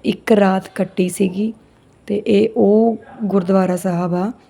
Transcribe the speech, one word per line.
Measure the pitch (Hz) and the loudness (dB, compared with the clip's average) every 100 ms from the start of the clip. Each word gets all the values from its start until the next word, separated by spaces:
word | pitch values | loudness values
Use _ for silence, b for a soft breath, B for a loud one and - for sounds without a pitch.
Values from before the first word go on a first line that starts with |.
ਇੱਕ | - 190 - | -6 -4 2
ਰਾਤ | 214 196 190 180 | 2 4 0 -4
ਕੱਟੀ | - 185 - 185 | -6 -6 -2 -4
ਸੀਗੀ | - 190 185 220 - _ _ _ _ - | 0 -2 -2 -6 -6 _ _ _ _ -8
ਤੇ | 202 - | -6 0
ਇਹ | 202 220 247 | 2 2 2
ਉਹ | 202 214 233 220 - - | 4 4 2 0 -10 -8
ਗੁਰਦੁਆਰਾ | 208 196 180 190 185 180 | -2 -2 0 0 0 -2
ਸਾਹਿਬ | 185 175 175 | -2 -2 -2
ਆ। | 180 196 - | -2 -4 -8